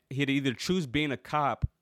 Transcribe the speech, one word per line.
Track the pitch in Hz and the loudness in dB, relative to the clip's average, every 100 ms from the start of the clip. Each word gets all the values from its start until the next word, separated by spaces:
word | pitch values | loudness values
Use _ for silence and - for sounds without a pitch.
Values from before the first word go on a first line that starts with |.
| _ | _
he | 135 | -2
had | 139 | 2
to | |
either | 139 135 | 2 2
choose | 117 - 185 143 | -2 0 0 0
being | 139 151 | 0 0
a | - | -4
cop | - 151 139 110 - - | -4 0 0 0 -4 -6